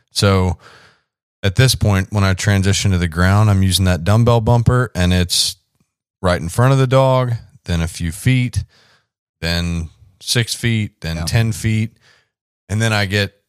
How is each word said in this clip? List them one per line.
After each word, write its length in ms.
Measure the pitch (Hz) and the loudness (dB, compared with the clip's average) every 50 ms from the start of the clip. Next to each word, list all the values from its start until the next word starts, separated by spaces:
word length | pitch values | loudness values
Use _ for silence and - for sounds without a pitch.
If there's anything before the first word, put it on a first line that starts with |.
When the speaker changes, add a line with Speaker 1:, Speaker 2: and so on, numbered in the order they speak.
| _ _ | _ _
Speaker 1:
So 460 | _ - 104 101 98 95 92 92 85 - - - - - - _ _ _ _ _ _ _ _ _ _ _ - | _ 0 2 2 2 2 0 -2 -4 -6 -12 -20 -20 -20 -20 _ _ _ _ _ _ _ _ _ _ _ -4
at 120 | 98 90 | -2 2
this 200 | - 131 123 - | 2 2 2 2
point, 360 | - - 107 98 95 95 - | 0 0 2 2 0 0 -2
when 120 | 104 104 98 | 0 0 2
I 100 | 95 92 | 2 0
transition 580 | - - 104 101 98 92 98 95 - - 101 | 0 0 0 0 2 2 0 0 0 0 0
to 60 | 92 | 0
the 100 | 85 87 | 0 0
ground, 420 | 85 78 87 90 92 98 104 107 107 | -2 0 2 2 4 4 4 4 4
I'm 140 | 98 95 95 | 4 2 2
using 220 | 95 90 101 95 | 2 2 2 2
that 180 | 92 90 76 82 | 2 0 0 0
dumbbell 380 | 101 104 117 117 120 120 117 | 0 2 2 4 4 2 2
bumper, 500 | 110 120 120 120 117 - 123 123 127 - - | 2 2 2 2 2 2 2 0 -2 -2 -2
and 180 | 87 90 90 90 | -2 0 2 2
it's 420 | 90 87 82 - - - - - - _ _ _ _ _ _ _ _ _ _ _ _ | 0 0 0 -2 -4 -4 -4 -6 -12 _ _ _ _ _ _ _ _ _ _ _ _
right 200 | 95 90 90 73 | -2 -2 -2 -2
in 80 | 71 87 | -4 -4
front 240 | - - 123 131 135 | 0 2 2 2 4
of 60 | 135 | 2
the 80 | 135 | 2
dog, 460 | 123 131 135 135 131 131 127 127 123 117 113 - - _ _ _ | 2 2 2 2 2 2 0 0 -2 -4 -6 -8 -16 _ _ _
then 140 | - 87 82 | -4 -2 -2
a 80 | 82 | -2
few 240 | 82 - - 87 85 | -4 -4 -6 -6 -6
feet, 540 | 82 - - 127 127 127 123 123 - - - - _ _ _ _ _ _ _ _ _ _ _ _ _ _ | -6 -2 0 0 2 2 0 -2 -4 -6 -8 -8 _ _ _ _ _ _ _ _ _ _ _ _ _ _
then 500 | 82 85 85 85 87 87 85 85 80 78 - _ - _ _ _ | -6 -4 -4 -2 -4 -4 -4 -6 -8 -10 -14 _ -20 _ _ _
six 320 | - - - 120 113 - - | -8 -4 -2 -2 -2 -2 -6
feet, 440 | - - 117 113 110 104 - - _ | -4 -2 -2 -2 -2 -4 -6 -10 _
then 160 | - 80 82 | -10 -8 -8
Speaker 2:
Yeah. 80 | 85 87 | -6 -6
Speaker 1:
ten 260 | 80 - 117 113 113 | -2 0 0 0 0
feet. 440 | 101 - - 113 110 110 110 117 - _ _ _ _ _ _ _ _ _ _ _ _ _ _ | -4 -4 -4 -2 -2 -2 -4 -6 -8 _ _ _ _ _ _ _ _ _ _ _ _ _ _
And 140 | - 98 107 | -6 -4 -2
then 100 | 113 113 | -2 0
I 140 | 110 104 101 | 0 0 0
get 360 | 92 101 104 101 95 - _ _ | 0 0 -2 -2 -4 -8 _ _